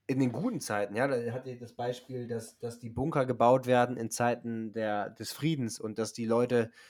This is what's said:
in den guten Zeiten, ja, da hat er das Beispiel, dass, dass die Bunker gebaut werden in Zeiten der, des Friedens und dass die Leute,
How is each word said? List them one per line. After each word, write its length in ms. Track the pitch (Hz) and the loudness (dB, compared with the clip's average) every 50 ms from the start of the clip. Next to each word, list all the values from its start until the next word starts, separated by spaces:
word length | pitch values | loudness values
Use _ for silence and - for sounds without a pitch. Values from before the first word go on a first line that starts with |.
| - | -4
in 120 | - 131 135 | -2 2 2
den 140 | 135 123 113 | 2 2 2
guten 280 | 123 196 254 214 147 | 0 -2 -2 -2 -2
Zeiten, 340 | - - 107 104 104 101 101 | -4 -2 -2 -2 -2 0 0
ja, 100 | 113 135 | 0 0
da 240 | 139 131 120 120 113 - | 2 0 -2 -2 -4 -6
hat 140 | 127 - | -6 -8
er 100 | 131 123 | -10 -12
das 160 | 120 120 107 - | -12 -14 -14 -8
Beispiel, 520 | - 117 123 123 - - - 127 123 120 | -4 -4 -4 -4 -6 -10 -10 -8 -8 -6
dass, 320 | 117 117 110 - - _ - | -4 -6 -6 -6 -10 _ -10
dass 200 | 120 117 117 - | -10 -10 -10 -10
die 100 | - 113 | -12 -8
Bunker 340 | - 127 135 165 151 147 131 | -4 -2 -2 0 2 0 0
gebaut 420 | 127 120 110 117 120 131 131 123 | 0 2 6 6 8 8 6 6
werden 300 | 123 127 123 123 123 127 | 4 6 6 6 4 0
in 140 | 127 113 110 | -6 -6 -6
Zeiten 640 | - - 120 120 120 120 - 117 113 113 110 110 104 | -2 0 0 0 0 -2 -4 -6 -6 -4 -6 -6 -4
der, 360 | 113 110 107 104 104 98 104 | -2 -2 0 0 -2 -4 -6
des 220 | 104 - 110 - | -8 -10 -12 -10
Friedens 480 | - - 143 165 160 139 120 107 - - | -8 -2 0 0 0 0 -2 -4 -4 -6
und 180 | - 110 104 113 | -8 -6 -4 -4
dass 140 | 110 110 - | -4 -4 -4
die 120 | - 113 | -4 0
Leute, 460 | 110 113 117 120 120 123 117 113 117 _ - - | 2 4 4 4 4 4 2 2 0 _ -20 -20